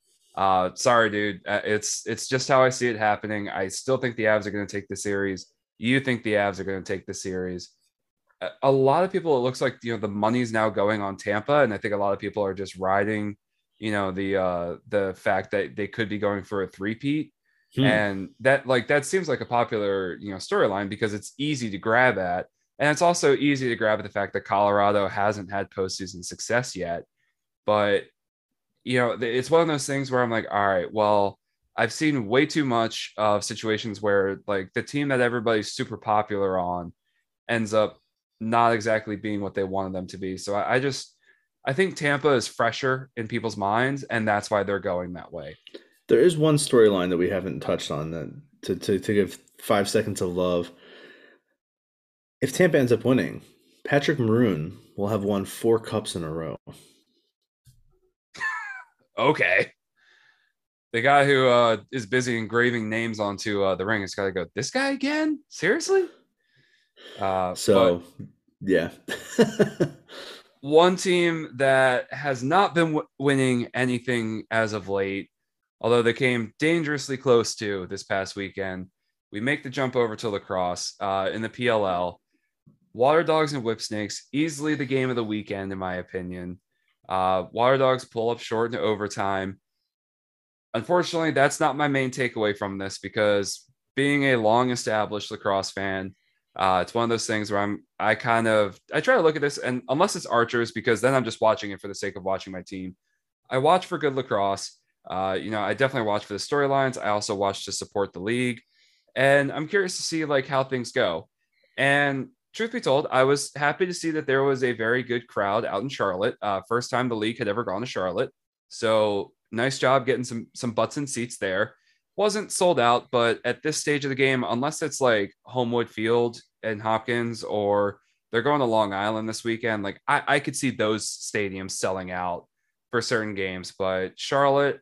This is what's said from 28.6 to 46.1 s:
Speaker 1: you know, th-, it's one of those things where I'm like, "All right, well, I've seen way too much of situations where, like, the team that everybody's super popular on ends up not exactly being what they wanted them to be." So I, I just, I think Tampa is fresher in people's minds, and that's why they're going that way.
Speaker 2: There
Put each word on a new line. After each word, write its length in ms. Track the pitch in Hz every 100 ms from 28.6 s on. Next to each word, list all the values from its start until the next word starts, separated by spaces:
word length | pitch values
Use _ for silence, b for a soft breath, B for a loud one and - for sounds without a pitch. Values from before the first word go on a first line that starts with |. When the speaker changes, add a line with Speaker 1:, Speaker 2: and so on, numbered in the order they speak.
| _ _
Speaker 1:
you 140 | - 123
know, 180 | 120 98
th-, 220 | 120 120
it's 120 | 127
one 120 | 165
of 60 | 165
those 180 | 147 135
things 240 | 139 131
where 120 | 127
I'm 80 | 120
like, 180 | 113 -
"All 180 | 101 101
right, 240 | 92 85
well, 460 | 107 104 104 101 - _ _ _
I've 200 | - 117
seen 320 | - 156 143 101
way 180 | 127
too 220 | 151 165 139
much 480 | 117 113 - - -
of 260 | 107 104
situations 600 | - 110 110 107 117 98
where, 380 | 104 101 98 95 -
like, 240 | 98 95
the 80 | 120
team 260 | 113 143 143
that 140 | 127
everybody's 500 | 120 120 110 110 104
super 240 | - 123 107
popular 600 | - 107 104 101 98 92
on 340 | 90 87 87 - _ _ _ _ -
ends 240 | 117 107
up 260 | 107 101 - _ _ _ -
not 360 | 110 117 117
exactly 420 | 113 110 110 110 104
being 240 | 107 104
what 140 | 98
they 100 | 101
wanted 300 | 95 95 95
them 140 | 95 92
to 100 | 92
be." 180 | 95 95
So 180 | -
I, 200 | 101 -
I 40 | 123
just, 380 | 139 135 - _ _ _ _ _
I 80 | -
think 240 | 135 185 -
Tampa 360 | 147 143 151
is 160 | 131 -
fresher 600 | - 117 - 131 131 135 -
in 120 | 110
people's 280 | 117 110 104
minds, 460 | 98 110 131 139
and 260 | - 117 110
that's 220 | 104 -
why 120 | 104
they're 160 | 98 98
going 360 | 98 90 90
that 180 | 87 -
way. 240 | 85 73 78 - B B B
Speaker 2:
There 120 | -